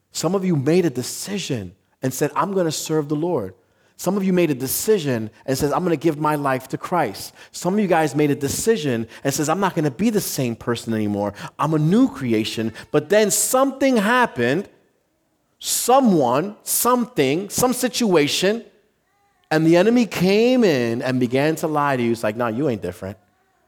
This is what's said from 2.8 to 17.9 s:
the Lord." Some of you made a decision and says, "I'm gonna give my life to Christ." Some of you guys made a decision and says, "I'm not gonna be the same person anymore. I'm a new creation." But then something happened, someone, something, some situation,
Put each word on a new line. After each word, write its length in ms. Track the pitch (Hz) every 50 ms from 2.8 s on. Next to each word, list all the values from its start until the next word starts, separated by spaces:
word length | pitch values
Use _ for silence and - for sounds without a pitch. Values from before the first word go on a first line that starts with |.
| - - 156 156 147 143
the 60 | 156
Lord." 400 | 151 165 180 175 127 98 95 - _ _ _ _ _ _ _ _
Some 200 | - - - 196
of 60 | 208 190
you 100 | 190 185
made 160 | 180 175 151
a 60 | 143
decision 760 | 120 131 123 - - - 214 214 190 147 143 123 113 110 107 - - -
and 120 | - 135
says, 140 | - 151 143
"I'm 120 | 135 151 180
gonna 120 | 170 165
give 240 | 135 160 170 147 147
my 160 | 156 151 151
life 320 | 147 143 139 131 127 - -
to 80 | -
Christ." 560 | - - - 185 170 147 107 95 - - - - - - -
Some 240 | - - - 175 196
of 40 | 214
you 80 | 208
guys 280 | 170 180 160 156 147 131
made 140 | 151 151 143
a 60 | 139
decision 720 | 143 139 131 - - - 226 226 185 151 139 120 113 110 - - - -
and 100 | 156 -
says, 140 | - 147
"I'm 120 | 147 160 190
not 160 | 202 175 -
gonna 160 | 170 151 147
be 180 | 123 - 196 240
the 120 | 214 196
same 340 | - - - - 131 117 113
person 380 | - - 123 117 113 - 117 113
anymore. 400 | 107 107 104 101 101 101 101 - - 151 147 -
I'm 160 | - 135 156 160
a 60 | 151
new 300 | 151 160 190 233 269 -
creation." 640 | - - 135 120 110 110 110 - - 117 110 110 - - - -
But 180 | - 151 147 -
then 200 | 202 214 220 196
something 680 | - - - - - 254 269 277 269 - 285 269 262
happened, 680 | 220 190 214 247 254 240 226 - 127 120 120 139 185 196 - _ _ _ _ _ _ _ _ _ _ _ _ _ _ _ _ _ _
someone, 960 | - - - - - 240 247 277 269 220 185 156 131 117 120 143 180 202 208 - _
something, 840 | - - - - 240 254 247 226 - - 175 139 131 143 175 202 196
some 220 | - - 240 262 247
situation, 920 | 247 262 240